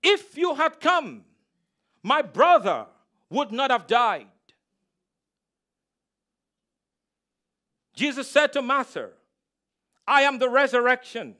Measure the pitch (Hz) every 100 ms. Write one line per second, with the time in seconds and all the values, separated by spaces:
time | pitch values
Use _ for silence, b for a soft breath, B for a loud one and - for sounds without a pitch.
0 | 349 403 - 277 349 285 320 - 302 359
1 | 254 113 _ _ _ _ _ _ _ _
2 | 202 294 233 135 320 339 196 139 104 _
3 | _ _ _ 165 190 226 269 240 160 233
4 | 240 170 104 _ _ _ _ _ _ _
5 | _ _ _ _ _ _ _ _ _ _
6 | _ _ _ _ _ _ _ _ _ _
7 | _ _ _ _ _ _ _ _ _ -
8 | 285 262 262 285 294 285 247 269 254 156
9 | 104 _ _ _ _ _ _ _ _ _
10 | - 277 277 262 247 247 277 247 240 254
11 | - 233 143 196